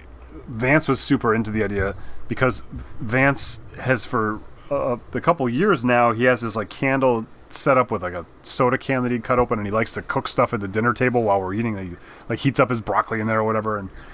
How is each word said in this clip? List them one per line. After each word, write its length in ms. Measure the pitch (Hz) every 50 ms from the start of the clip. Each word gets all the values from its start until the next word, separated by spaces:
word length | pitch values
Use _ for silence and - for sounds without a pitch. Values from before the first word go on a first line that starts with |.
| - - - - - - - - -
Vance 400 | - 131 110 117 127 143 156 - -
was 120 | 135 120
super 340 | - - 143 120 - 120 107
into 160 | 113 113 107
the 140 | 107 110 104
idea 300 | 101 101 98 95 98 98 - - - - - - -
because 340 | - - 135 127 123 - - - - 123 - - - -
Vance 600 | - 110 113 131 135 139 139 - - - - - - - - -
has 240 | - 127 131 113 -
for, 340 | - - 120 110 107 107 104 - - - - - -
uh, 260 | 143 139 135 135 123 117 - - -
a 80 | 123
couple 280 | - - 170 160 135 123
years 360 | 117 131 185 214 185 135 117
now, 280 | 123 123 120 120 117 113
he 120 | 110 123
has 180 | 127 127 110 120
this, 120 | 113 101
like, 120 | 113 104 95
candle 560 | - - - 135 135 135 131 131 120 113 113 - - - - - -
set 240 | - - 151 135 131
up 120 | 123 -
with, 120 | 117 101 90
like, 120 | 90 87
a 120 | 90 82 - - - -
soda 360 | - - - 135 123 127 127
can 240 | - - 135 127 123
that 100 | 123 123
he 60 | 120
cut 200 | 110 - 127 123
open, 200 | 123 120 120 107
and 80 | 104
he 40 | 101 101
likes 220 | 110 113 - -
to 80 | 107 -
cook 260 | - - 139 - -
stuff 240 | - - 127 - -
at 60 | 110
the 80 | 101 98
dinner 240 | 95 107 110 123 117
table 300 | - 127 123 120 123 113
while 160 | 107 98 98
we're 140 | 95 92 95
eating. 220 | 107 117 117 107 98
He, 180 | 92 90 85 - - - - - - -
like, 120 | 117 107
heats 200 | - 139 123 -
up 100 | 135 110
his 100 | 127 113
broccoli 400 | 104 - 98 104 - - 117 110
in 60 | 107
there 140 | 110 110 110
or 40 | 110
whatever. 340 | 110 110 110 107 110 107 104
And 120 | 98 92 - - - -